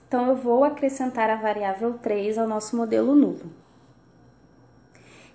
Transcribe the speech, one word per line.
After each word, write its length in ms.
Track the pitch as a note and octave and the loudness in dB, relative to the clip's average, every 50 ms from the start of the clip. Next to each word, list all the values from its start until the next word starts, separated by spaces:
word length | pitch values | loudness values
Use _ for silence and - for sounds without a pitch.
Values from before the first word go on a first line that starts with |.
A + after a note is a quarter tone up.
| - - | -10 -4
Então, 200 | - B3 B3 B3+ | -2 0 2 2
eu 100 | C4 B3 | 0 0
vou 260 | B3+ A#3+ A#3 B3+ C#4+ | 2 2 4 4 4
acrescentar 640 | D4+ D4 - C#4+ C4+ C4+ - C4 B3+ B3 A#3+ A3 G#3+ | 4 2 0 -2 -2 0 0 -4 -4 -2 0 0 0
a 60 | A3 | 0
variável 600 | A3 G#3+ G#3+ G#3 G#3 G#3 G3 F#3+ F#3+ A3+ A#3 A#3+ | 0 -2 -2 -2 -2 -2 -4 -4 -2 -4 -4 -4
três 420 | A#3+ - A3+ G#3 G#3 G3 G#3+ A3 A3+ | -4 -4 -4 -2 -2 -2 -4 -2 -2
ao 100 | A3+ A3 | -2 -2
nosso 300 | A3 G#3+ G#3 - - A#3 | -2 -4 -4 -2 -2 -2
modelo 360 | A#3 A3 A3 A3 A3+ B3 C#4+ | -2 0 0 0 2 4 6
nulo. 460 | D4 B3+ F#3+ E3 - - E3 - - - _ _ - - _ _ _ _ _ _ - - - _ _ _ _ - - - _ _ _ _ _ _ - - - - - - - - | 4 4 4 0 -6 -12 -16 -18 -20 -20 _ _ -20 -20 _ _ _ _ _ _ -20 -20 -20 _ _ _ _ -20 -20 -20 _ _ _ _ _ _ -20 -20 -20 -20 -20 -20 -20 -20